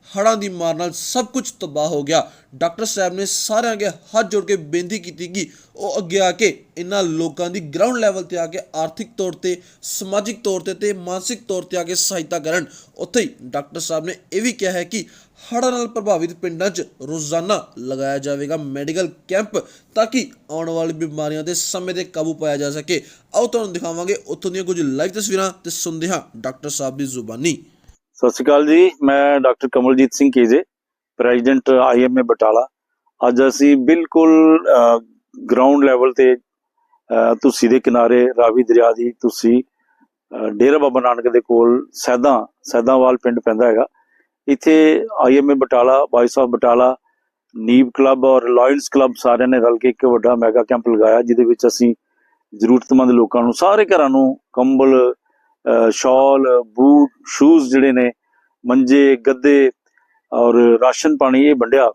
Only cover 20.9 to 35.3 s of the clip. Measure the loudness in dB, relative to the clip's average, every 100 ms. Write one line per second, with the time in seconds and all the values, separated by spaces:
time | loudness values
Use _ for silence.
20.9 | -8 -10 -8 -8 -8 -8 -8 -8 -8 -8
21.9 | -10 -10 -8 -8 -6 -6 -6 -6 -8 -6
22.9 | -8 -8 _ _ -4 -2 -4 -6 -8 -8
23.9 | -8 -8 -8 -8 -10 -8 -8 -6 -4 -4
24.9 | -4 -6 -6 -6 -6 -6 -8 -14 -10 -10
25.9 | -8 -6 -8 -10 -14 -14 -12 -12 -8 -10
26.9 | -8 -10 -10 -14 -6 -6 -6 -12 _ _
27.9 | _ _ _ -2 0 2 2 4 4 4
28.9 | 2 0 2 2 2 2 0 -2 0 2
29.9 | 2 2 2 0 4 4 2 0 _ _
30.9 | _ _ -4 0 2 2 0 2 2 4
31.9 | 2 2 0 0 2 2 2 -2 _ _
32.9 | _ _ _ 0 2 2 4 4 4 4
33.9 | 0 2 2 6 6 6 4 4 4 4
34.9 | 2 -2 _ _